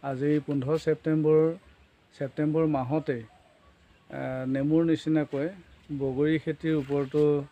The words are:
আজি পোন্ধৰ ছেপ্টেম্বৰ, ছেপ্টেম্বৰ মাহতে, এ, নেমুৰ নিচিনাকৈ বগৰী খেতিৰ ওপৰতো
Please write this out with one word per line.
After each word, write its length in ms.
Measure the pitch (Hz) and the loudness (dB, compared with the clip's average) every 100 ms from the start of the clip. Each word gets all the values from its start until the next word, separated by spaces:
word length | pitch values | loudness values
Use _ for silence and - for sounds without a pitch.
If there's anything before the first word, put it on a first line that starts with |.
আজি 360 | 139 131 143 151 143 | -6 -2 2 0 0
পোন্ধৰ 300 | 143 127 160 | -4 0 -2
ছেপ্টেম্বৰ, 760 | 160 156 160 156 151 156 160 170 - _ _ _ _ - | 0 -2 0 2 4 4 4 0 -14 _ _ _ _ -10
ছেপ্টেম্বৰ 480 | 139 - 151 156 160 | -8 -2 0 2 0
মাহতে, 520 | 143 127 151 147 123 | 0 0 -2 -2 -6
এ, 80 | 110 - _ _ _ _ _ _ _ 135 135 131 131 | -8 -20 _ _ _ _ _ _ _ -10 -6 -6 -4
নেমুৰ 380 | 135 143 160 165 | -2 2 4 4
নিচিনাকৈ 600 | 156 - 156 147 139 156 190 - - - | 0 2 0 0 -4 -4 -8 -20 -20 -12
বগৰী 480 | 143 135 131 151 160 | -6 -4 0 0 0
খেতিৰ 340 | - 151 160 156 | -2 -4 -2 -2
ওপৰতো 680 | 139 143 135 151 151 147 143 | 0 -2 0 2 2 2 -4